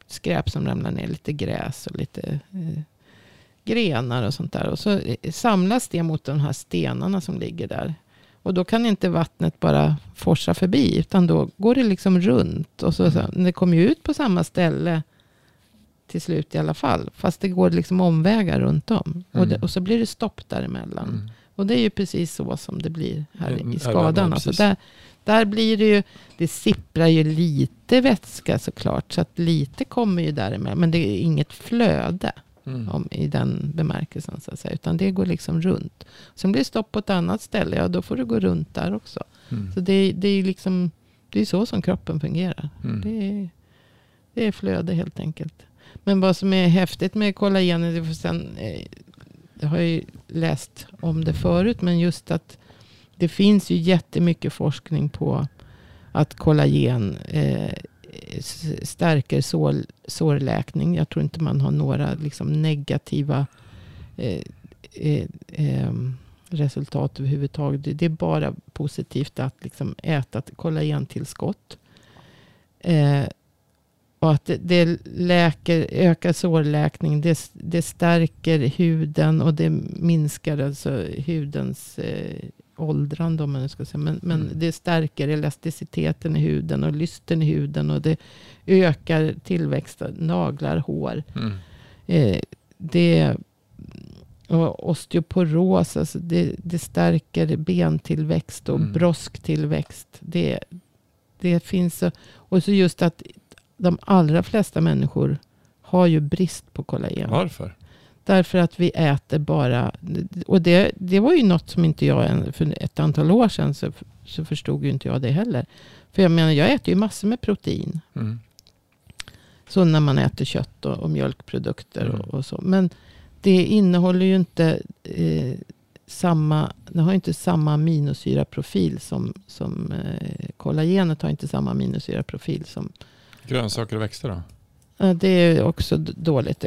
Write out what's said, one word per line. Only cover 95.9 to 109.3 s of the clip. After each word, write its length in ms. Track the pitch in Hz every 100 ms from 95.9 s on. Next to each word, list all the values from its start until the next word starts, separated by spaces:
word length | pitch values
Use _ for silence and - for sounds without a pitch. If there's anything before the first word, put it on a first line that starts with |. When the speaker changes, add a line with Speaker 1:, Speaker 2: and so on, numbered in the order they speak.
| 147
Speaker 1:
alltså 220 | 160 -
det, 360 | 170 170 170 -
det 220 | 170 170
stärker 800 | - - 170 165 - 170 160 160
bentillväxt 1120 | 156 175 165 156 - 156 156 165 - - -
och 100 | 139
Speaker 2:
Mm. 140 | 104
Speaker 1:
brosktillväxt. 1120 | 160 175 160 - - - 156 147 151 151 - - -
Det, 400 | - 175 160 - - 175 _ _ _ _ _ -
det 240 | 180 170
finns 340 | - 190 175 -
så, 140 | 175 - -
och 300 | - - 185
så 80 | 180
just 300 | 202 180 -
att 220 | 175 - - - _ - _ -
de 200 | 180 170
allra 420 | - 190 156 165
flesta 380 | 180 220 196 165
människor 560 | 165 143 139 - 139 143 _ _ _ _
har 260 | - 180 175
ju 120 | 156
brist 540 | 147 175 180 - -
på 100 | -
kollagen. 460 | - - - - -
Speaker 2:
Varför? 460 | 117 180 - 87 - - - _ _
Speaker 1:
Därför 340 | - 190 170 185
att 220 | 170 -
vi 100 | 175 -
äter 440 | 156 139 -